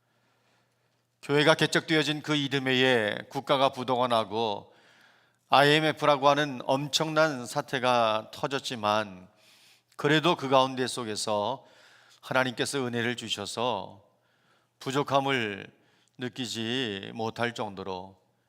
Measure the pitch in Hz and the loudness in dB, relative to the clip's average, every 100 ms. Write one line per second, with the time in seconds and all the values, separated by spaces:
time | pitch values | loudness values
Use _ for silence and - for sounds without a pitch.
0 | _ _ _ _ _ _ _ _ _ _ | _ _ _ _ _ _ _ _ _ _
1 | _ _ - 143 151 160 - 170 - 160 | _ _ 0 4 6 4 4 0 2 2
2 | 143 151 143 151 139 135 131 127 131 123 | 2 -2 -2 -2 0 -2 0 2 4 4
3 | 104 117 - 139 127 139 135 131 120 123 | 2 -4 -8 -8 0 2 2 0 -2 0
4 | 123 117 104 107 117 101 110 _ _ _ | 2 2 0 -2 -2 -4 -10 _ _ _
5 | _ _ _ _ - 127 143 151 156 143 | _ _ _ _ 2 4 6 4 2 2
6 | 147 143 139 143 147 123 - 135 147 - | 2 4 4 4 0 -4 -2 -2 0 -2
7 | 160 156 160 131 117 147 - 135 127 123 | 0 2 2 0 -6 -6 -4 -2 2 2
8 | 113 110 110 - 147 135 - 123 104 107 | 2 0 -4 -8 -6 -4 -6 -4 0 0
9 | 104 90 90 _ _ _ _ _ _ - | -2 -10 -20 _ _ _ _ _ _ -4
10 | 147 156 151 175 135 135 131 131 123 - | 2 4 4 0 4 4 4 0 -4 -4
11 | 113 104 - 104 104 131 - _ _ _ | -6 -6 -2 -2 -2 -6 -12 _ _ _
12 | _ _ - 127 131 117 127 143 123 120 | _ _ -2 0 0 -2 -4 -2 -4 -2
13 | 117 120 113 - 98 - 123 104 101 101 | -2 -4 -6 -6 -6 -4 -4 -4 -8 -18
14 | _ _ _ _ _ _ _ - 139 135 | _ _ _ _ _ _ _ -14 -4 -2
15 | 135 139 135 131 110 98 101 _ _ _ | 2 2 2 0 -2 -6 -14 _ _ _
16 | _ - 120 101 117 107 113 127 120 98 | _ -12 -10 -8 -8 -6 -4 -4 -4 -8
17 | 107 120 110 - 120 117 110 95 95 92 | -10 -8 -6 -4 -4 -4 -10 -8 -10 -10
18 | 95 98 _ _ | -12 -20 _ _